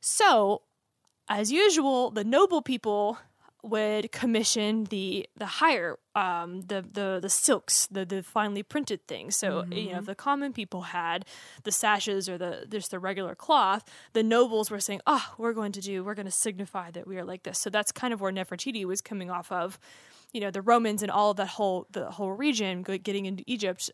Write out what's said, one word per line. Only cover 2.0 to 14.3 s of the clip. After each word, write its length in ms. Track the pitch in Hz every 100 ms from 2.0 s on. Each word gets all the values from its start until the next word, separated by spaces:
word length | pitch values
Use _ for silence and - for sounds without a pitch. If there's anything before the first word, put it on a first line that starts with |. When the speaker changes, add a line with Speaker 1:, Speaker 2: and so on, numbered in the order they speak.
| 247
Speaker 1:
the 140 | 214
noble 360 | 208 277 370 339
people 560 | 262 247 220 208 208 226 - _ - _
would 480 | 220 220 214 214 220
commission 720 | - 247 220 214 226 214 220
the, 440 | 208 202 190 196 - -
the 100 | 202
higher, 520 | - 320 247 170 - _ -
um, 460 | 185 170 175 185
the, 200 | 185 202
the, 360 | 180 202 196 185
the 60 | 190
silks, 580 | - - 220 - - -
the, 140 | 190
the 180 | 180 190
finely 400 | 175 220 208 196
printed 440 | - 302 285 196 -
things. 300 | 113 107 -
So, 280 | 196 151 175
you 200 | 180 185
know, 60 | 180
Speaker 2:
Mm-hmm. 60 |
Speaker 1:
the 100 | 196
common 380 | 202 277 277 277
people 300 | 233 196 180
had 420 | 175 180 170 175 190 - - -
the 60 | 208
sashes 560 | 196 220 202 214 196 185
or 80 | 175
the, 280 | 175 - -
just 220 | 214 -
the 80 | 185
regular 360 | 185 196 185
cloth, 500 | - - 302 190 196 - - -
the 80 | 226
nobles 480 | 220